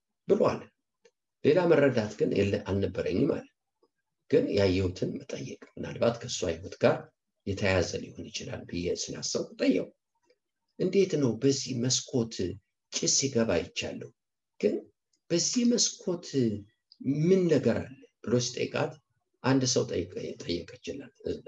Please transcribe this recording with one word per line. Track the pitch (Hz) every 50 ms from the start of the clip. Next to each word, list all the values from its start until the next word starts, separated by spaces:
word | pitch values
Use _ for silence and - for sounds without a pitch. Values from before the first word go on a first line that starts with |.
| _ _ _ _ _ -
ብሎ | 190 220 208
አለ። | 131 - - - - _ _ _ _ _ _ _ _ _ _ _ _ _ _ -
ሌላ | 131 151 180 180
መረዳት | 170 160 139 143 139 123 120 107 104 -
ግን | - 151 -
የለ፣ | - - 98 98 98 90 -
አልነበረኝም | - 98 98 98 - 87 87 82 - 85 101 139 -
አለ። | - - - _ _ _ _ _ _ _ _ _ _ _ _ _ _ _ _ _
ግን | - - - -
ያየሁትን | 101 101 101 95 90 95 95 90 - - - 180
መጠየቅ | - - - - - - 139 - - - - -
ምናልባት | _ - - 101 - - 104 117 117
ከእሷ | - - 104 - - -
ህይወት | 90 82 85 92 95 - -
ጋር | - 123 160 - - - _ _ _ _ _ _ _
የተያያዘ | 101 95 - 104 95 95 92 85 - - -
ሊሆን | - - - - -
ይችላል | - - - - - - - -
ብዬ | - 87 87 87 87 82
ስላሰብኩ | - - - 65 - - - - - - - -
ጠየቁ። | - - 285 - - - - _ _ _ _ _ _ _ _ _ _ _ _ _ _ _ _ _ -
እንዴት | 160 185 180 196 190 180 160
ነው | 147 143 120 107
በዚህ | 110 135 139 135 - - 120 127 120
መስኮት | 117 131 123 - - - - 127 113 113 - - 127 113 - - _ _ _ _ _ _
ጭስ | - - - 156 -
ሲገባ | - - 135 127 117 113 113
አይቻለሁ፣ | 90 82 80 - _ - - 76 69 - - - _ _ _ _ _ _ _ _ _ _
ግን | - 208 - 440 - - _ _ _ _ _ _ _ _
በዚህ | 170 170 165 - - 247 240
መስኮት | 240 240 202 - - - - - - 175 175 - - - 139 123 110 101 98 - _ _ _ _ _ _ _ - 127 143 147
ምን | 151 175 190 190 180 170
ነገር | 156 131 123 117 104 92
አለ | 87 - - - - _ _ _
ብሎ | - 107 113 123
ሲጠይቃት፣ | 123 - - - - - - 127 143 156 - - _ _ _ _ _ _ _ _ -
አንድ | 123 135 135 127
ሰው | - - - 85
ጠይቀ-፣ | - - 90 87 - - - - 80 82 -
ጠየቀችላት፣ | - - 85 - - - - - - 85 - - - - _ _ - 85 85 - -